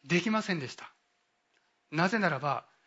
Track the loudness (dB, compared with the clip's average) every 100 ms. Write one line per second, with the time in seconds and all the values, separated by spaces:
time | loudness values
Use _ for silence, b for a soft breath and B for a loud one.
0 | 0 2 2 0 0 -4 -4 -10 -18 _
1 | _ _ _ _ _ _ _ _ -6 0
2 | 2 2 0 0 -2 -4 -8 b